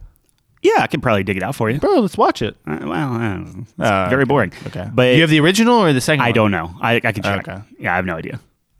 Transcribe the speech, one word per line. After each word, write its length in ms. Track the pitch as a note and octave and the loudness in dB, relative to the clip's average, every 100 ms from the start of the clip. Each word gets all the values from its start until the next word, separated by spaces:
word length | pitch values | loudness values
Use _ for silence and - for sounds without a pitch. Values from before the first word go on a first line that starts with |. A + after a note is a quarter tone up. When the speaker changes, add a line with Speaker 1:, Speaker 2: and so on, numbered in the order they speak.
| - _ _ _ _ _ | -20 _ _ _ _ _
Speaker 1:
Yeah, 140 | F#4+ A4 | 2 2
I 80 | A2 | 0
could 160 | E3 | 0
probably 220 | B2+ G#2 F#2+ | 0 0 0
dig 100 | F#2+ | -2
it 80 | |
out 120 | F#2+ - | -4 -2
for 140 | A2 | -2
you. 80 | C#3 | 0
Speaker 2:
Bro, 220 | E4+ F4+ | 0 2
let's 180 | G3+ - | 0 0
watch 240 | C#4+ - | 0 0
it. 140 | G#2 - - | -6 -8 -10
Speaker 1:
Uh, 120 | D3 | -8
well, 100 | C#3+ | -6
I 400 | E3+ C#3+ A2+ A2+ | -6 -4 -2 -4
don't 100 | F2+ F2 | -4 -10
know. 80 | F#2 | -14
It's 60 | A2+ - | -16 -4
Speaker 2:
Oh, 260 | C3 G2 F#2 | 0 0 2
Speaker 1:
very 120 | C3 | 0
Speaker 2:
okay. 80 | B2+ | 2
Speaker 1:
boring. 240 | C#3 F2+ - - | 2 0 -4 -12
Speaker 2:
Okay. 200 | - G#2 | -10 -6
Speaker 1:
But 220 | A#2 B2+ C#3 | 2 4 6
Speaker 2:
You 60 | |
have 80 | D#3+ | 6
the 120 | D#3 | 4
original 340 | D#3 G3 A3+ A#3+ | 4 4 4 4
or 120 | D#3+ | 4
the 80 | C3 | 2
second 220 | D#3+ D3 | 0 0
Speaker 1:
I 60 | A#2+ | 2
Speaker 2:
one? 60 | A2+ | 2
Speaker 1:
don't 160 | G#2+ | 2
know. 220 | F#2 E2 F2+ | 0 -4 -4
I, 220 | A2+ A#2 | 0 0
I 80 | A#2 | 0
can 120 | G#2 | -2
check. 220 | G2+ G2 - | -4 -4 -6
Speaker 2:
Okay. 120 | F#2 - - | -12 -16 -10
Speaker 1:
Yeah, 120 | G#2+ | -4
I 60 | F2+ | -2
have 80 | F#2 | -2
no 100 | E2 | -6
idea. 240 | - A#2+ _ _ _ _ | -8 -12 _ _ _ _